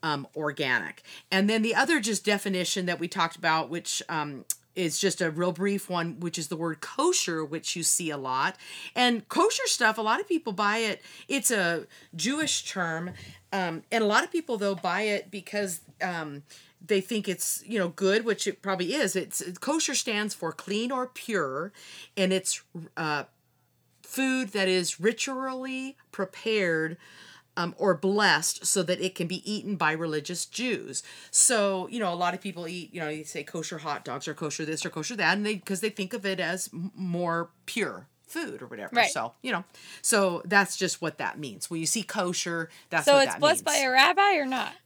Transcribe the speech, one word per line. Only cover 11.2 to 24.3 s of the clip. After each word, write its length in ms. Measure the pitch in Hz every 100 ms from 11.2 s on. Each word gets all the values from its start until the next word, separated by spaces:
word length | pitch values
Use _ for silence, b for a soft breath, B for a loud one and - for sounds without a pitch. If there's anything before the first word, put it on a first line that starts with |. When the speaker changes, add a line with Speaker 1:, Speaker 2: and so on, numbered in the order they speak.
| B
Speaker 1:
It's 220 | 277 -
a 360 | 226 175 170 - b b
Jewish 480 | 165 175 294 302 - -
term. 480 | 196 175 160 175 - B B _
Um, 300 | 196 180 165 -
and 140 | 226
a 20 | 208
lot 160 | 214
of 80 | 339
people, 280 | 339 320 226
though, 160 | 202
buy 260 | 190 180 180
it 300 | 214 202 -
because, 500 | 208 180 208 196 175 - -
um, 400 | 185 170 156 143 143 b b b 165
they 140 | 202
think 260 | 190 220 196
it's, 380 | 180 - - -
you 120 | 220
know, 100 | 175
good, 380 | 165 190 208 226
which 200 | 202 -
it 140 | -
probably 320 | 196 190 175
is. 240 | 277 214 185
It's, 260 | 156 - - 180
kosher 340 | - 320 311
stands 400 | 254 - 208 214
for 180 | - 165
clean 400 | 151 - 208 240
or 140 | 262 254
pure, 680 | - - 208 143 131 185 B B B B
and 160 | - 185
it's, 300 | 190 185 - _ 170 160 -
uh, 260 | 160 147 135 _ _ _ _ _ _ _
food 480 | - - 262